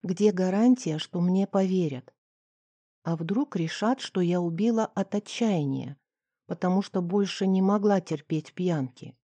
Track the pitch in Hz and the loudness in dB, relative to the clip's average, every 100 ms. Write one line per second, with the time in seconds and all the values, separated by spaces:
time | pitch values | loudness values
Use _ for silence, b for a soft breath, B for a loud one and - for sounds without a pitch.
0 | 185 185 208 180 185 190 240 254 - 156 | -6 2 2 2 0 4 4 4 0 -4
1 | - 175 180 190 196 196 190 185 165 127 | -4 -2 2 2 2 0 2 0 -2 -4
2 | - _ _ _ _ _ _ _ _ _ | -14 _ _ _ _ _ _ _ _ _
3 | 165 165 165 202 285 175 160 - 214 269 | -6 -4 -2 -2 -2 -2 -4 -2 -2 -2
4 | - 190 175 180 175 165 220 226 220 - | -4 -2 0 0 -2 0 0 0 -2 -4
5 | 190 208 - - 226 180 143 135 127 143 | -4 -4 -6 -2 0 2 0 -4 -6 -14
6 | _ _ _ _ - 175 180 190 196 185 | _ _ _ _ -12 -4 0 0 0 -4
7 | 175 202 196 - 190 190 190 208 208 196 | -2 0 -2 -2 0 2 2 2 2 2
8 | 180 151 _ 156 151 - 180 160 131 - | 0 -8 _ -4 -4 -4 -2 0 -4 -8
9 | 123 - | -20 -20